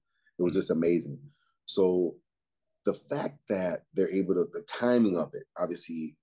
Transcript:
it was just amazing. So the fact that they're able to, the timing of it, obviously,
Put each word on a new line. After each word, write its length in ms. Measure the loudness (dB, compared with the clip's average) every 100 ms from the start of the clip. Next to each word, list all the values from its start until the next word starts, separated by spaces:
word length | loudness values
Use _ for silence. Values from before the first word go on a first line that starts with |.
| _ _ _ -2
it 40 |
was 100 | 0
just 180 | 0 0
amazing. 480 | 2 2 2 0 -12 -16 _ _ _
So 520 | -4 2 2 4 0 -4 _ _ _ _ _ _
the 80 | -4
fact 460 | -4 -6 -4 -4 -8 -4
that 360 | -2 0 -4 -6
they're 160 | -2 0
able 240 | 0 2
to, 100 | 2 0
the 80 | -4
timing 540 | -8 -2 2 4 4 2
of 140 | -2
it, 120 | -8 -14 -6
obviously, 640 | -6 -4 -8 -8 -8 -10